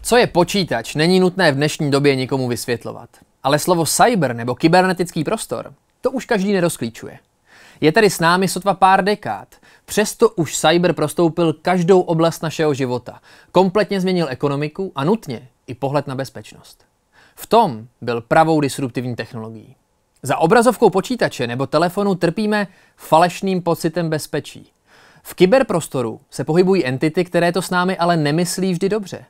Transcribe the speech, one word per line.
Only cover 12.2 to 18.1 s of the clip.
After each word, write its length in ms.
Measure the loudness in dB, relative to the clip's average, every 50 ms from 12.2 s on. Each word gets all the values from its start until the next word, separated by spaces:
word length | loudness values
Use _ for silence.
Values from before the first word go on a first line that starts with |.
| 2 0 0 -2 -8
našeho 300 | -8 -4 0 0 0 0
života. 480 | 0 -2 -4 -4 -6 -8 -12 -20 -20 _ -20 -20 -20 _ _
Kompletně 500 | _ 4 4 4 2 0 -2 0 -2 -2
změnil 260 | -2 0 0 0 -2 -2
ekonomiku 600 | -4 -4 -4 -2 -2 -2 -4 -6 -6 -8 -10 -8 -6
a 80 | -4 0
nutně 440 | 0 0 0 -2 -10 -12 -12 -14 -20 _ _ _
i 60 | -16 -12
pohled 340 | -6 -6 -2 -2 -2 -4
na 80 | -4 -8
bezpečnost. 680 | -8 -8 -10 _ -18 -18 -18 -20 -20 -20 -20 -20 _ _ _ _ _ _ _ _ _ _ _ _
V 120 | -20 -6
tom 400 | 2 4 4 4 2 -2 -8 -12 -18 _ _
byl 200 | -6 -4